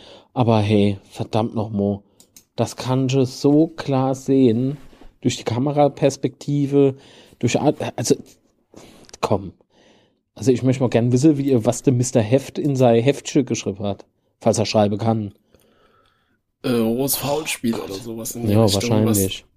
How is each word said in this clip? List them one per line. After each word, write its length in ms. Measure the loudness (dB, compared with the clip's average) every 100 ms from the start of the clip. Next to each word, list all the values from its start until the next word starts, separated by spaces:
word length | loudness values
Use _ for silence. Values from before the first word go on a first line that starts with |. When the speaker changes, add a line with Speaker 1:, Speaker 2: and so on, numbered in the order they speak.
| -20 -20 _ -2
Speaker 1:
Aber 240 | 2 2
hey, 400 | 4 2 2 -2 _
verdammt 460 | -12 -4 -4 -2 -4
noch 160 | -4
mal, 320 | -2 -2 -2 -8 _ _ _ _ -4
das 200 | -4 -4
kann 320 | -4 -2 0
ich 80 | 0 0
so 360 | 0 2 2 2
klar 480 | -4 -4 -2 -2
sehen, 640 | -4 0 2 4 2 -2 -6 -14 -20 -20 _
durch 160 | -4 -4
die 60 |
Kameraperspektive, 1500 | -4 -4 -2 2 0 2 -2 -2 -6 -6 -4 -2 2 4 2 0 -12 -20 _ _
durch 200 | -2 2
a-, 140 | 0 0 -6 -6
also, 200 | -2 -2 -2 _ _ _ _ -20 -20 -20 -20 -10
komm. 320 | -2 -2 -4 -16 _ _ _ _ _ _ _ -4
Also 180 | 0
ich 100 | 2
möchte 180 | 0 0
mal 80 | 0
gern 220 | 0 2
wissen, 260 | 2 2 2
wie, 280 | 0 0 0
was 180 | 0
der 80 | 0
Mister 300 | 0 0 0
Heft 360 | 2 0 -2 -6
in 200 | -4 2
sein 260 | 4 4
Heftchen 400 | 2 -2 -2 -2 -2
geschrieben 380 | -4 -6 -6
hat, 220 | -6 -8 _ _ _ _
falls 180 | 0 0
er 80 | 0
schreiben 320 | 2 2 0
kann. 360 | -2 -2 -4 -12 _ _ _ _ _ _ _ _ _ _ _ _
Speaker 2:
Äh, 60 | -2
rohes 440 | 0 0 0 -2 -4
Foulspiel 540 | -4 -4 -4 -4 -4
Speaker 1:
Gott. 120 | -4 -8
Speaker 2:
oder 40 | -12
sowas 400 | -12 -12 -10 -6
in 120 | 2
die 60 |
Speaker 1:
Ja, 100 | 4
Speaker 2:
Richtung, 260 | 4 2 0 2 2
Speaker 1:
wahrscheinlich. 400 | 2 0 -4 -16